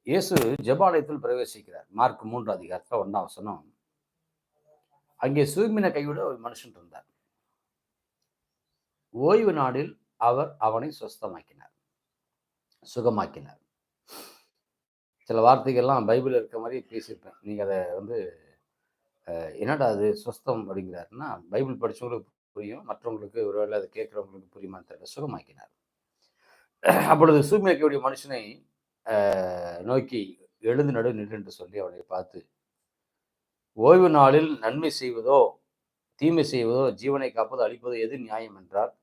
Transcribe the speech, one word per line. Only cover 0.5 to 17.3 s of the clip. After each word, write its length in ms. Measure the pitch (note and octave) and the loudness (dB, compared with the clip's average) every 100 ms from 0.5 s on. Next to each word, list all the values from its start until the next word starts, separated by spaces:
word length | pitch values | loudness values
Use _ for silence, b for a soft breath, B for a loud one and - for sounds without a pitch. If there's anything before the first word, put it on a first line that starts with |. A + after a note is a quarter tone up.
| C#3 A2 C3+ F#3+ E3 C#3+ D3 | -2 0 2 4 2 -2 -8
பிரவேசிக்கிறார். 640 | A#2 B2 A#2+ G#2+ F#2+ E2+ - | -4 -4 -6 -10 -20 -20 -12
மார்க் 360 | G2+ B2 - | 0 0 0
மூன்றாம் 380 | A2 A#2+ G#2+ F#2 | -8 -8 -6 -8
அதிகாரத்துல 300 | E2+ F2+ _ | -8 -12 _
ஒண்ணாம் 180 | A#2 F#2+ | -4 -2
வசனம், 640 | G2 F2 - G#2 F#2 _ _ _ _ _ _ _ _ _ _ _ _ _ _ _ _ | -4 -6 -12 -14 -14 _ _ _ _ _ _ _ _ _ _ _ _ _ _ _ _
அங்கே 280 | C3+ C#3+ | -2 0
சூம்பின 460 | C#3+ E3+ A3 G#3+ F#3 | 0 0 0 0 0
கையுடைய 340 | D3 D3 D3 | -2 -6 -6
ஒரு 160 | F#3+ A#2+ | -6 -8
மனுஷன் 260 | A2+ A#2 A#2+ | -14 -16 -20
இருந்தார். 360 | F#2 E2+ D#2 _ _ _ _ _ _ _ _ _ _ _ _ _ _ _ _ _ _ _ _ _ | -20 _ -20 _ _ _ _ _ _ _ _ _ _ _ _ _ _ _ _ _ _ _ _ _
ஓய்வு 440 | A2+ D3 G#3+ G#3+ | -2 4 4 4
நாளில் 460 | D#3 B2+ B2+ D3 - _ _ | 2 0 -2 -6 -10 _ _
அவர் 380 | A#2 B2 D3+ - | 0 2 -2 -2
அவனை 340 | A2 A2+ D3 D3 | -2 -2 -6 -12
சுஸ்தமாக்கினார், 760 | G#2+ - G#2 E2+ _ C#2+ _ _ _ _ _ _ _ _ _ _ _ _ - B2 | -18 -12 -14 -14 _ _ _ _ _ _ _ _ _ _ _ _ _ _ -12 -2
சுகமாக்கினார். 680 | A#2 G#2+ E2+ - - - _ _ _ _ _ B B B B _ _ _ _ _ _ _ | 0 0 -6 -10 -20 -20 _ _ _ _ _ B B B B _ _ _ _ _ _ _
சில 320 | - A2+ A2+ | -4 4 6
வார்த்தைகள்லாம் 520 | C3 C3+ B2 B2 C3+ G#2+ | 6 4 0 2 0 2
பைபிள் 300 | A#2+ C3 B2 | 2 2 -2
இருக்க 240 | A2 A#2 | -2 -10
மாதிரி 260 | A#2 B2+ - | -10 -10 -10
பேசியிருப்பேன். 460 | A2+ G#2+ A2 F#2 | -14 -12 -20 -20